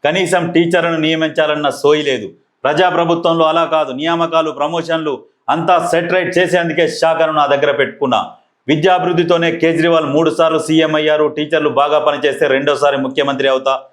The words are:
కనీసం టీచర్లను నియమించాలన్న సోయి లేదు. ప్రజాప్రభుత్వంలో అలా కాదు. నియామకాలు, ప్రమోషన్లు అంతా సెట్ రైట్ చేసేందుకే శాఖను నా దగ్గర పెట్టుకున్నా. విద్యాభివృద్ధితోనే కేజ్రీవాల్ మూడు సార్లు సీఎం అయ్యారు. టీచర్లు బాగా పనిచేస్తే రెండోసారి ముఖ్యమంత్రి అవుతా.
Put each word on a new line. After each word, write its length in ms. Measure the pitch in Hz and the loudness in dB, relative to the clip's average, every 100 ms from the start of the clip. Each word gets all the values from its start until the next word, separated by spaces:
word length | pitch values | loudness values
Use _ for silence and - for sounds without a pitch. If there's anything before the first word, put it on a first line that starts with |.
| 143 | 0
కనీసం 380 | 180 180 180 160 | 0 0 0 0
టీచర్లను 460 | 160 170 175 170 160 | 0 2 2 0 0
నియమించాలన్న 680 | 156 160 160 156 151 151 147 117 | 0 0 -2 0 0 0 -2 0
సోయి 220 | 143 151 147 | 2 2 0
లేదు. 200 | 127 101 - _ _ | -4 -6 -16 _ _
ప్రజాప్రభుత్వంలో 840 | 131 151 180 165 170 170 170 165 156 | -2 2 2 2 0 0 0 2 2
అలా 140 | 165 160 | 2 0
కాదు. 180 | 160 143 131 | -2 -2 -4
నియామకాలు, 520 | 160 170 165 165 156 139 | -4 -2 0 0 -2 -4
ప్రమోషన్లు 540 | 147 170 160 160 151 127 - _ - | -4 -4 -4 -4 -4 -6 -10 _ -4
అంతా 220 | 156 170 175 - | -2 2 0 2
సెట్ 240 | 165 170 185 | -2 0 -2
రైట్ 160 | 175 175 | 0 0
చేసేందుకే 500 | 180 175 170 156 156 - | 0 0 0 0 -2 0
శాఖను 340 | 160 160 160 156 | 0 2 0 0
నా 40 | 143 | 0
దగ్గర 200 | 143 143 131 | 2 0 0
పెట్టుకున్నా. 400 | 127 - 135 113 87 - _ _ - | -2 -2 -2 -2 -2 -14 _ _ -4
విద్యాభివృద్ధితోనే 800 | 151 180 180 175 170 170 170 165 165 | 0 2 2 0 -2 0 0 0 0
కేజ్రీవాల్ 480 | 165 165 165 165 147 147 | 0 2 2 2 0 0
మూడు 180 | 165 156 | 0 2
సార్లు 220 | 160 156 151 | 0 0 0
సీఎం 260 | 160 156 156 | 2 2 0
అయ్యారు. 260 | 151 151 151 151 | 2 2 0 -2
టీచర్లు 360 | 151 156 151 131 | -2 0 0 0
బాగా 180 | 143 151 147 | 2 2 0
పనిచేస్తే 400 | 143 143 139 147 135 | 0 -2 0 0 2
రెండోసారి 440 | 143 135 143 139 135 | 0 2 0 0 -2
ముఖ్యమంత్రి 440 | 131 139 135 135 | -2 -2 0 0
అవుతా. 220 | 131 135 135 - | 0 0 -4 -6